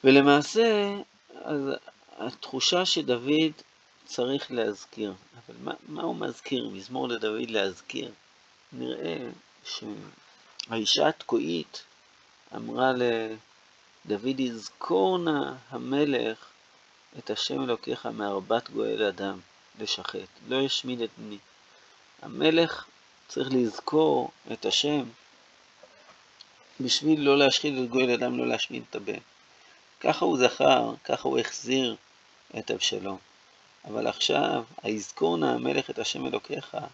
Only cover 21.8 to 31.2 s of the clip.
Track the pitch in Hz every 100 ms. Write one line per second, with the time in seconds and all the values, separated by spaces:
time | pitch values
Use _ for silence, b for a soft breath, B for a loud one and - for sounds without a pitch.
21.8 | b b b - - - 151 160 165 -
22.8 | - _ _ _ _ - 131 131 120 -
23.8 | - 151 156 139 127 - - 113 107 107
24.8 | 143 147 120 113 - _ _ _ _ _
25.8 | - - - - _ _ - _ - -
26.8 | 131 - 147 156 143 139 139 - 151 131
27.8 | 123 127 127 120 123 123 123 117 - 123
28.8 | 113 110 101 107 - _ _ B B B
29.8 | _ _ - 156 180 143 - - 143 127
30.8 | 113 120 - 127